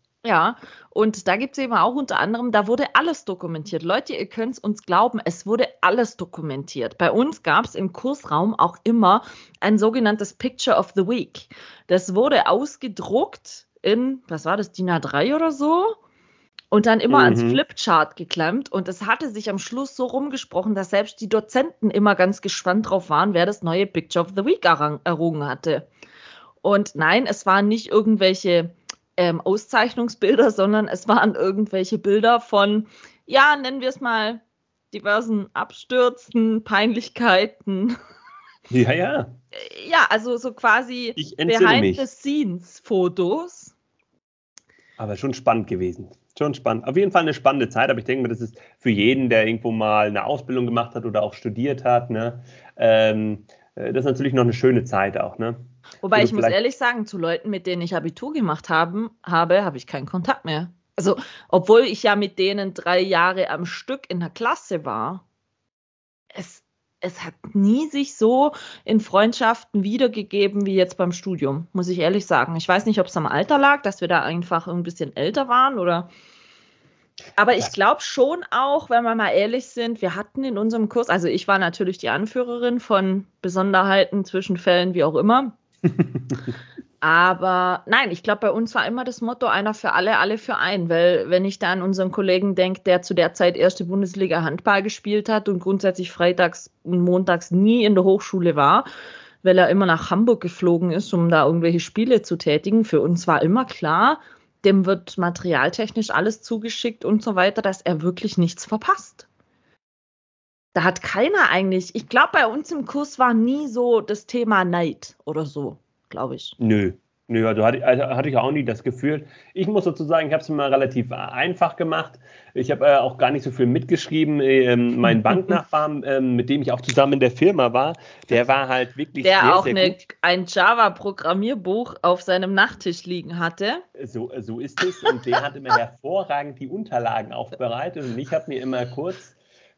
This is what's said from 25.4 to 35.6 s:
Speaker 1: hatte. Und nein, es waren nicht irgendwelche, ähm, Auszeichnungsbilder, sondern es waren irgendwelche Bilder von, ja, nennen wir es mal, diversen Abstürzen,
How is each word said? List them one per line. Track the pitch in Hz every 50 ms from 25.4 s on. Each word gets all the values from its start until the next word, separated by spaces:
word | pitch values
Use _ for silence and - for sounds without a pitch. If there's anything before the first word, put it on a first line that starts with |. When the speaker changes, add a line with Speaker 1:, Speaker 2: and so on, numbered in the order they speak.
| 143
Speaker 1:
hatte. | 139 127 - - 165 143 - - - _ _ - - - - - - - - - - _ _
Und | - 202 202 202 208 - -
nein, | 147 156 160 185 240 269
es | - 202 - -
waren | 196 190 202 202 208
nicht | 220 226 220 -
irgendwelche, | - 214 202 220 214 190 196 190 190 190 - 185 175 170 165 170 - _ _ - - _ _ _ _
ähm, | - 175 170 165 160
Auszeichnungsbilder, | - 185 196 214 - - 269 226 220 240 - 240 240 226 - - 208 196 277 - 285 220
sondern | 214 196 190 202 214 214 214
es | - - 190 -
waren | 226 214 - - 220 -
irgendwelche | - 165 190 196 208 214 - 190 190 190 190 220
Bilder | - - 202 202 214 214 226 240 233
von, | 233 - 214 202 202 208 208 220 214 - - - - - _ _ _
ja, | - 262 269 277 302 294
nennen | 285 262 254 269 269
wir | 254 254
es | 262 -
mal, | 269 240 226 220 214 214 226 226 - _ _ _ _ _ _ _ _ _ -
diversen | 208 - 208 208 220 233 226 220 202 196 - _
Abstürzen, | -